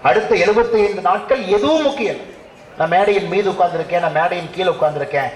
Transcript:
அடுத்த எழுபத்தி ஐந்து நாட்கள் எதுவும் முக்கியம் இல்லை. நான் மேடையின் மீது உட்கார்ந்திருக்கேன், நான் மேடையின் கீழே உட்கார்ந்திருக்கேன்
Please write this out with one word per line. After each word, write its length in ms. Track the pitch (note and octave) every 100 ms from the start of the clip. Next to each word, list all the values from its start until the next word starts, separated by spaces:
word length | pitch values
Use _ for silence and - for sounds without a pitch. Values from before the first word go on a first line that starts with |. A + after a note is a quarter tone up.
| -
அடுத்த 240 | A3 G#3+ G3+
எழுபத்தி 360 | F3 G#3+ A#3 A3 G#3
ஐந்து 180 | F#3+ F3+
நாட்கள் 340 | G3+ - C4 F#3 G#3
எதுவும் 300 | C#4 D#4+ C#4+
முக்கியம் 300 | C#4 G#3 -
இல்லை. 80 | - - - - - -
நான் 140 | D#3+
மேடையின் 360 | F3 G#3 G3 E3+
மீது 160 | F#3 G3
உட்கார்ந்திருக்கேன், 500 | F3+ F3 E3 D3+ F3
நான் 120 | E3 D#3
மேடையின் 340 | F3 F3+ D#3+
கீழே 140 | F3 F3+
உட்கார்ந்திருக்கேன் 580 | D#3+ D3+ C#3+ C#3 C#3+ C3